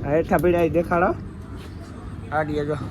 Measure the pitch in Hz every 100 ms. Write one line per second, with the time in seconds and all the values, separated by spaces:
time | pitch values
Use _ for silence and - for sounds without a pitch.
0 | 139 156 151 175 175 175 165 160 170 175
1 | 185 - - - - - - - - -
2 | - - - 147 151 147 147 147 -